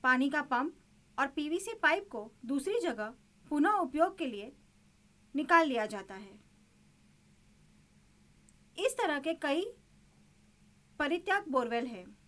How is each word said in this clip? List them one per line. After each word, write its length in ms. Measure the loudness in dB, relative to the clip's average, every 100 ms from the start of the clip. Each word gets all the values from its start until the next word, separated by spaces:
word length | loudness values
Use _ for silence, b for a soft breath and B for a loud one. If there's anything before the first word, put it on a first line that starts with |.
पानी 280 | 4 4 4
का 120 | 0
पंप 340 | 0 0 -2 -6 _ -20 _ -4
और 80 | -2
पीवीसी 480 | -2 -2 -4 -4
पाइप 340 | 2 4 4 -2
को 240 | -10 -12 -14
दूसरी 360 | -4 -2 0 0
जगह 340 | -2 -4 -8 -10 -20 _ -4
पुनः 220 | 2 4
उपयोग 480 | 4 0 2 2 2
के 80 | -6
लिए 300 | -6 -12 -16 -20 -20 -20 _ _ _ _
निकाल 320 | -6 4 6 6
लिया 200 | 0 -2
जाता 280 | -6 -10
है। 200 | -16 -16 -20 -20 -20 -20 _ -20 _ -20 -20 -20 -20 -20 -20 -20 -20 -20 -20 -20 -20 -20 -20 -20 -20 -18 -4
इस 180 | -2 0
तरह 220 | 0 0
के 140 | -2
कई 300 | -2 0 0 -2 -8 -20 -20 -20 _ -20 _ -20 _ -20 _ _ -4
परित्याग 500 | -2 -2 0 -2 2
बोरवेल 380 | 0 0 -2 -2
हैं। 320 | -8 -14 -20